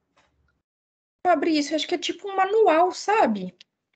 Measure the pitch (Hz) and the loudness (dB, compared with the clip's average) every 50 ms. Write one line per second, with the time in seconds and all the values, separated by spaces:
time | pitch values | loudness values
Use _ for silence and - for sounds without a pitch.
0 | _ _ _ _ _ _ _ _ _ _ _ _ _ _ _ _ _ _ _ _ | _ _ _ _ _ _ _ _ _ _ _ _ _ _ _ _ _ _ _ _
1 | _ _ _ _ - 359 339 285 349 349 311 294 285 285 320 302 - - 349 311 | _ _ _ _ 0 0 0 2 2 0 0 0 -2 -2 -4 -4 -4 -4 -6 -6
2 | - 339 349 - - 403 381 381 381 381 415 453 427 359 311 320 359 370 - - | -6 -6 -10 -10 -10 -8 -4 -2 -2 0 2 2 4 4 4 4 2 2 0 -4
3 | - 392 427 453 359 247 214 196 185 185 - - - _ _ _ _ _ _ | -4 0 2 2 2 0 0 -4 -8 -10 -14 -16 -20 _ _ _ _ _ _